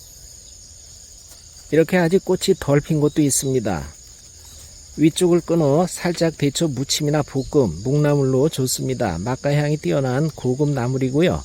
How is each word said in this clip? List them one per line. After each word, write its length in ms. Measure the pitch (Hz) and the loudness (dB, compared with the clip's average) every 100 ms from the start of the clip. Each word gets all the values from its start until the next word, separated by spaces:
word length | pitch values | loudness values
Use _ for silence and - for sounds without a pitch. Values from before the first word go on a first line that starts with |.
| - - - - - - - - - - - - - - - - - | -20 -20 -20 -20 -20 -20 -20 -20 -20 -20 -20 -20 -20 -20 -20 -20 -2
이렇게 260 | 151 160 180 | 0 2 2
아직 260 | 165 185 - | 2 2 0
꽃이 300 | 185 - 190 | -2 0 -2
덜 200 | - 143 | 2 0
핀 200 | - 156 | 2 0
것도 220 | 147 156 | 0 2
있습니다. 640 | 143 - 139 131 110 82 69 - - - - - - - - - - - | 0 0 0 -2 0 -4 -6 -16 -20 -20 -20 -20 -20 -20 -20 -20 -16 0
위쪽을 440 | 156 - 180 175 | 2 2 2 2
끊어 460 | - 170 147 147 180 | 2 0 2 2 0
살짝 500 | - 175 170 165 147 | -2 -6 -2 -2 0
데쳐 300 | 143 - 165 | -2 0 -2
무침이나 540 | 123 135 - 147 147 | -2 -4 -4 0 0
볶음, 600 | - 135 123 147 110 80 | -2 -4 0 2 2 0
묵나물로 680 | 120 147 147 143 135 131 156 | -2 0 2 2 2 2 0
좋습니다. 680 | - 131 - 135 123 113 82 | 0 -4 -4 -4 -2 -2 -2
맛과 340 | 107 131 143 | -4 -4 -2
향이 240 | 147 147 151 | 0 0 -2
뛰어난 520 | 175 156 135 127 156 | -2 -2 0 0 -2
고급 400 | - 127 131 147 | -4 -4 0 0
나물이고요. 720 | 139 120 131 131 139 175 80 | 0 -2 -2 0 2 2 0